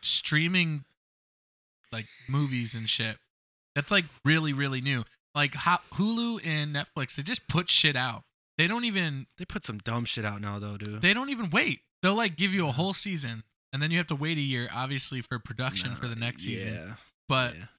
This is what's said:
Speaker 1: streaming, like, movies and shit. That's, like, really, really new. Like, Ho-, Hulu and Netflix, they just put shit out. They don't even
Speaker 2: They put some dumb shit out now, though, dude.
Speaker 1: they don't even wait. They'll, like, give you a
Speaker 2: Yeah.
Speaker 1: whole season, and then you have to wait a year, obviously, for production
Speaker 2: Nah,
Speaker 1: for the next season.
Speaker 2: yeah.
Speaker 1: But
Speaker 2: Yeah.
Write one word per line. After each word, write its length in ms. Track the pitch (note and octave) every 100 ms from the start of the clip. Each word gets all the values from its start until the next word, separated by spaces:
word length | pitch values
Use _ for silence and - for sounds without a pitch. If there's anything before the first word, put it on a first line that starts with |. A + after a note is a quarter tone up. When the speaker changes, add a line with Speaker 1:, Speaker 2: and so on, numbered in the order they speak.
Speaker 1:
streaming, 840 | - - - D3+ E3+ F#3 E3 D3+ - _ _ _ _ _ _ _ _ _ _
like, 140 | A2+ G#2+ - -
movies 460 | C#3 C#3+ B2+ A#2
and 140 | A2+ A2
shit. 300 | - A2+ G#2+ _ _ _ _ _ C#3+
That's, 160 | C#3+
like, 140 | G3+ E3 -
really, 280 | C#3 D#3+ D#3
really 280 | C3+ C#3 C3
new. 240 | C3+ C3 A2+ _ _ D3
Like, 180 | C#3+
Ho-, 240 | C#3 - F3+ -
Hulu 500 | - G#3 A#3 A#3 A3+
and 300 | E3 D3+ D3
Netflix, 400 | D3 - - B2+
they 80 | -
just 240 | D3 B3 -
put 240 | E3 F3+
shit 240 | - D#3
out. 280 | C3 B2+ A#2 - _ _ -
They 80 | E3+
don't 180 | A#3
even 420 | A#3+ G3 E3 C#3 C3+ -
Speaker 2:
They 60 |
put 180 | F3+ G#3+
some 160 | - G#2
dumb 260 | - A#2+
shit 200 | A#2 -
out 160 | G#2+ G2+
now, 180 | G#2 G2+
though, 180 | G#2 G2+
dude. 240 | G#2 G#2+
Speaker 1:
they 140 | F3
don't 160 | G#3+ C#4
even 180 | B3 G3
wait. 320 | D#3 - C#3 _ _
They'll, 120 | F#3 G#3
like, 200 | A3 D#3
give 160 | F#3+
you 120 | F#3+
a 20 | D#3
Speaker 2:
Yeah. 60 |
Speaker 1:
whole 180 | B2+ F#3+
season, 480 | F#3 G3+ E3+ C3+ A2+ - _ _
and 100 | C3+
then 80 | D#3
you 80 | E3
have 80 | E3+
to 80 |
wait 240 | C#3+ D#3 D#3+
a 20 |
year, 260 | C#3 B2+ A#2+
obviously, 480 | G#2+ C3 C#3 - C3
for 200 | - B2
production 500 | - - C3 - -
Speaker 2:
Nah, 60 | -
Speaker 1:
for 100 | B2
the 80 |
next 300 | A#2 A#2 -
season. 280 | - A2+ A2
Speaker 2:
yeah. 220 | A2 F2 A#2 - _ -
Speaker 1:
But 280 | C3 B2 E2
Speaker 2:
Yeah. 80 | A#2+